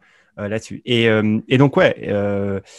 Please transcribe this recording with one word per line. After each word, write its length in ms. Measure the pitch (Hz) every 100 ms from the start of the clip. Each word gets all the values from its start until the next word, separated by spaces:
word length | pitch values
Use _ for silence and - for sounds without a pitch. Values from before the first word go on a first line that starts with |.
| _ _ _ -
euh, 120 | 101
là-dessus. 320 | 113 - -
Et, 240 | - 120 117
euh, 320 | 110 107 110 -
et 100 | 131
donc, 200 | 139 185
ouais, 180 | 143 - 85
euh, 500 | 101 101 101 101 98 -